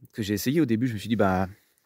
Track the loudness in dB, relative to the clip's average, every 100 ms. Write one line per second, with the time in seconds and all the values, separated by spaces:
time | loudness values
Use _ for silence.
0 | -18 -8 -4 -2 0 0 2 0 -2 -4
1 | -2 2 2 2 -2 -6 _ _